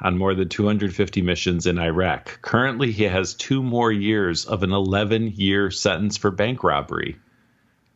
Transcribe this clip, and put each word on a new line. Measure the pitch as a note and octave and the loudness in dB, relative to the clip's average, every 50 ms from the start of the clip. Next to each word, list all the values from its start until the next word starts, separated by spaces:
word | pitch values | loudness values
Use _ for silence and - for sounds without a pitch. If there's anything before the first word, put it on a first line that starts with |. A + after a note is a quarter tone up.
on | - F#2 F2+ F2+ | -2 -2 0 2
more | F#2+ F#2+ F#2+ | 2 2 2
than | F#2+ F#2+ E2+ | 0 0 -2
two | - - G2+ | 0 0 2
hundred | G2+ G#2+ G#2 G#2 F#2+ F2+ | 2 2 2 0 -2 0
fifty | - G2+ F2+ - G2+ | 0 -2 0 0 0
missions | F2+ F2+ F2+ - - F#2 F2 E2+ E2 | 0 0 0 0 0 0 0 0 0
in | F2+ E2+ F2 | 0 0 2
Iraq. | E2+ E2 D#2+ F2+ F#2 F2+ C#2+ - - - - - | 0 0 0 2 0 0 0 -4 -6 -14 -16 -14
Currently, | - - - A#2 B2+ C3+ A#2+ A#2 C#3 A#2+ | -6 -2 0 2 2 0 0 0 -2 -2
he | G#2+ G2+ G#2+ | 0 0 0
has | G2 F2+ F#2+ F#2 - - | 2 2 0 -2 -2 -6
two | - - - C#3 C3+ | -10 -4 -2 -2 0
more | C3 B2+ A#2 A#2+ A#2+ A2+ | 0 0 0 2 2 2
years | G#2+ G#2 G2+ G#2+ A2 G#2+ G2 F2 E2+ D#2+ - | 2 2 0 0 0 2 0 0 -2 -2 -2
of | - A2 F#2+ | -4 -2 -2
an | G2 F#2 | 0 2
eleven-year | G2 G2+ G2 F#2+ F#2+ G2+ G#2+ G2+ A2+ A2+ A2+ A2 F#2+ G2+ G2 G2 G2 G2+ G2+ F#2+ | 2 2 2 2 2 0 2 2 2 0 0 -2 -2 -2 0 2 2 2 0 0
sentence | F#2 - - G#2 F2+ D#2+ G#2 G#2 - - | -2 0 0 0 0 2 0 -2 -2 0
for | - G#2 | 0 0
bank | F2+ F#2 G2+ A#2 C3 B2 - | 2 2 0 0 0 0 0
robbery. | F2 D2 C#2+ C#2+ - - - - - D#2+ - _ _ _ _ _ _ _ _ _ _ _ _ _ _ _ | 2 2 2 -2 -4 -6 -6 -4 -6 -8 -12 _ _ _ _ _ _ _ _ _ _ _ _ _ _ _